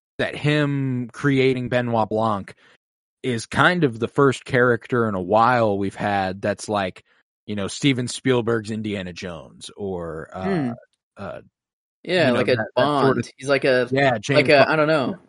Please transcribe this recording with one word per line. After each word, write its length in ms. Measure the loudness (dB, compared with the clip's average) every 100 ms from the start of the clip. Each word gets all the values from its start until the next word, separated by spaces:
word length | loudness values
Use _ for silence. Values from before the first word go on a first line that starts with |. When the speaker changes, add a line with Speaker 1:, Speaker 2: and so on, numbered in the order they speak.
| _ -6
Speaker 1:
that 160 | -6
him 720 | -2 -2 0 0 -2 -2 -4 -6
creating 560 | -4 0 4 2 2 -2
Benoit 400 | -2 0 0 0
Blanc 460 | 0 0 -2 -6 -18 _ _ _ _ _ _
is 240 | -6 -6 -4
kind 380 | 2 2 4
of 140 | 0 0
the 100 | -4
first 360 | 2 2 0
character 640 | -2 2 2 2 -2 -2 0
in 60 |
a 60 | -2
while 580 | 2 4 4 4 2 0
we've 160 | -4
had 460 | -4 -2 -2 -2 -4
that's 260 | -4 -4 -4
like, 360 | -2 -4 -8 _ _ _ _ -12
you 80 | -8
know, 120 | -8
Steven 400 | -2 0 0 -2
Spielberg's 640 | -4 0 0 0 -2 -4
Indiana 420 | -8 -6 -6 -8
Jones 580 | -12 -12 -12 -16 -20 -20 -12
or, 520 | -8 -8 -8 -10 -12
uh, 120 | -8
Speaker 2:
Hmm. 260 | -4 -4 -4 -8 _ _ _ -16
Speaker 1:
uh, 240 | -14 -14 -18 _ _ _ _ _
Speaker 2:
Yeah, 260 | -4 0 2
Speaker 1:
you 40 |
know, 60 | 2
Speaker 2:
like 100 | 2
a 80 | 0
Speaker 1:
that, 100 | 0 0
that 60 |
sort 360 | 2 4 4 2
of 40 |
Speaker 2:
Bond. 80 | -2 -6
He's 120 | 0
like 160 | 2
a, 240 | 2 2 2
Speaker 1:
Yeah, 220 | 2 2
Speaker 2:
like 80 | 2
Speaker 1:
James 260 | 0 2 6
Speaker 2:
a, 40 | 6
Speaker 1:
Bond. 120 | 6
Speaker 2:
I 60 | 4
don't 120 | 2
know. 280 | 2 0 -6